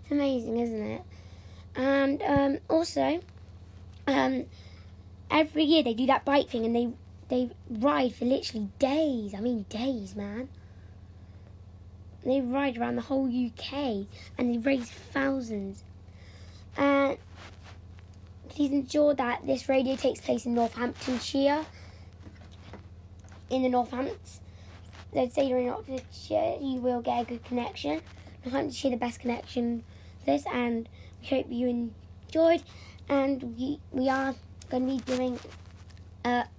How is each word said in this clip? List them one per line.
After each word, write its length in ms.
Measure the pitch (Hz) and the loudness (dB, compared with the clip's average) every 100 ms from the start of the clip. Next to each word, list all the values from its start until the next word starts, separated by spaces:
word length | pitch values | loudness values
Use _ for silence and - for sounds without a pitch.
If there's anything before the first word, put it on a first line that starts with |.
It's 100 | - | 0
amazing, 480 | 285 277 262 220 226 | 2 2 2 0 0
isn't 220 | 240 220 | 0 -2
it? 200 | 214 214 - - - - - - - - | -4 -6 -10 -18 -18 -18 -18 -18 -10 0
And, 460 | 269 277 269 285 | 4 4 4 2
um, 380 | - 277 277 277 - | 4 4 4 2 2
also, 520 | 320 339 285 269 330 - - - - - - - - - | 2 4 2 2 2 -4 -18 -18 -18 -18 -18 -18 -6 2
um, 400 | 277 262 262 - - - - - - - - - | 4 4 2 -4 -12 -18 -18 -18 -18 -20 -18 2
every 320 | 302 311 302 | 4 4 4
year 180 | 294 320 | 6 6
they 120 | 240 | 6
do 120 | 226 254 | 2 4
that 180 | 269 - | 4 6
bike 240 | 285 - | 4 4
thing 160 | 233 226 | 0 2
and 100 | 233 | 2
they, 140 | 240 - - - - | 2 -4 -16 -18 -2
they 200 | 254 247 - - | 0 0 -6 -8
ride 440 | 226 269 294 254 | 2 4 4 2
for 120 | - 247 | 2 2
literally 420 | 269 - 220 202 - | 2 0 -4 -6 0
days. 540 | 262 294 311 247 208 | 2 4 2 0 -4
I 60 | 196 | -4
mean, 260 | 240 233 190 | -2 -2 -4
days, 440 | 214 262 247 190 | -4 -2 -2 -6
man. 360 | 202 202 208 262 - - - - - - - - - - - - - - - - - 247 | -8 -6 -6 -8 -12 -18 -20 -18 -18 -18 -18 -18 -18 -18 -18 -18 -18 -18 -18 -18 -6 2
They 160 | 269 | 2
ride 360 | 247 269 277 233 | 2 2 0 0
around 200 | 240 240 | 0 -2
the 40 | |
whole 260 | 240 269 269 | 0 0 2
U 200 | 247 240 - | 2 0 -4
K 520 | - 277 277 202 202 - - - | -8 -4 -2 -2 -6 -12 -12 -2
and 160 | 247 | 0
they 40 | 240 | 2
raise 320 | 254 269 233 | 2 2 0
thousands. 920 | - - 277 277 269 226 214 196 202 - - - - - - - - - - | -12 -4 0 2 0 -2 -4 -6 -10 -16 -20 -20 -20 -20 -18 -18 -18 -10 2
Uh, 380 | 277 277 277 - - - - - - - - - - - - - - | 4 6 4 0 -10 -18 -18 -18 -18 -18 -18 -18 -18 -20 -18 -18 -14
please 220 | - 285 | 0 2
ensure 420 | 285 254 294 294 269 | 2 2 4 6 6
that 320 | 240 - - | 2 0 0
this 200 | 262 - | 0 4
radio 280 | 269 254 269 | 4 4 2
takes 260 | 262 254 | 2 0
place 240 | - 240 240 | -2 0 2
in 80 | |
Northamptonshire. 1120 | 240 226 226 240 - - 247 - 277 277 294 311 - - - - - - - - - - - - - - - - - - | 2 2 2 -4 -2 -2 -2 0 4 4 4 -2 -12 -18 -18 -20 -18 -18 -18 -18 -18 -16 -16 -16 -18 -18 -18 -18 -18 -2
In 140 | 262 | 2
the 60 | 254 | 4
Northants-, 680 | 247 240 247 277 427 - - - - - - - - - | 4 2 -2 -4 -6 -12 -16 -18 -18 -18 -18 -18 -18 -4
they'd 180 | 269 254 | 0 2
say 160 | - 269 | 2 2
you're 120 | 254 | 2
in 100 | 247 | 0
Oxfordshire, 880 | 440 427 262 - - - 214 - 302 | -4 -6 -10 -10 -16 0 2 2 0
you 200 | 277 254 | -2 0
will 220 | 247 247 | 0 2
get 200 | 240 240 | 0 0
a 40 | 240 | 0
good 180 | 240 | -6
connection. 580 | - 247 240 - 285 311 - - - - 254 | -4 -2 -2 -4 -2 -2 -6 -18 -18 -12 -4
Northamptonshire, 460 | 269 294 - 277 | -2 -2 0 0
the 60 | 240 | 2
best 220 | 240 - | -2 -2
connection 640 | 240 240 - 247 240 233 - - - - | -4 -4 -2 -2 0 -2 -6 -18 -18 -4
for 60 | - | 2
this, 200 | 285 381 | 2 2
and 380 | 247 240 233 226 - - - | 0 0 0 -4 -14 -18 -14
we 60 | - | 0
hope 180 | 262 - | 0 2
you 420 | 240 247 240 233 - - - - | 0 2 2 -2 -8 -18 -18 -2
enjoyed. 340 | 320 330 339 - - - - - | 6 8 6 2 -18 -18 -16 0
And 500 | 277 269 262 254 226 | 2 4 0 -4 -4
we, 220 | 262 294 - | -4 -4 -4
we 180 | 262 262 | 0 2
are 260 | 269 269 254 - - - | 2 0 -4 -12 -18 -4
gonna 160 | 254 254 | 0 0
be 120 | 269 | 0
doing 400 | 254 254 254 240 - - - - - - - - 240 | 0 0 0 -2 -10 -16 -18 -18 -18 -18 -18 -4 0
a 200 | 247 240 | 0 0